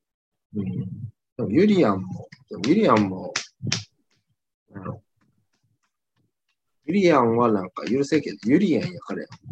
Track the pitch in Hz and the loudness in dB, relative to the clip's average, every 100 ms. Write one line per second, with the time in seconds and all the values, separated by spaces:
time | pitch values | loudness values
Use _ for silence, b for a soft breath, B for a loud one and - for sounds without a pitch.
0 | _ _ _ _ _ 107 95 - - 107 | _ _ _ _ _ -8 -6 -6 -8 -10
1 | 107 - _ - 104 135 214 190 123 95 | -14 -16 _ -8 -2 2 4 4 2 0
2 | 92 92 - - - - 110 202 190 113 | -6 -12 -16 -20 -18 -4 0 2 4 4
3 | 98 92 90 - - _ 113 - - _ | 2 -4 -8 -10 -12 _ -6 -6 -10 _
4 | _ _ _ _ _ _ _ - 90 101 | _ _ _ _ _ _ _ -14 -12 -12
5 | _ _ _ _ _ _ _ _ _ _ | _ _ _ _ _ _ _ _ _ _
6 | _ _ _ _ _ _ _ _ - 196 | _ _ _ _ _ _ _ _ -4 2
7 | 180 147 117 117 120 104 90 - 80 131 | 4 4 4 2 2 2 -2 -8 -4 -2
8 | 139 156 - - 107 160 196 120 90 170 | 0 -2 -2 -6 0 2 2 0 -2 -8
9 | - 90 - - - | -10 -12 -12 -14 -12